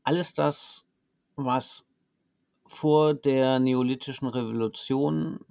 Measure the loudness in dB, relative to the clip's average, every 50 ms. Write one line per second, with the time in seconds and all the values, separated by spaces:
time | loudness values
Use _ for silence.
0 | _ 0 0 0 -2 -4 -2 0 0 0 0 -4 -10 -12 -14 -16 -18 _ _ _
1 | _ _ _ _ _ _ _ -6 -2 -2 -2 -2 -2 -6 -12 -16 -18 _ _ _
2 | _ _ _ _ _ _ _ _ _ _ _ _ _ -20 -12 -2 2 4 6 6
3 | 6 4 2 2 0 2 4 4 4 4 4 4 4 2 2 2 2 0 -2 -4
4 | -6 -10 -8 -6 -6 -4 -4 -4 -4 -4 -2 -2 -2 -4 -4 -8 -4 -2 0 0
5 | 0 0 0 -2 -4 -4 -6 -10 -14 -18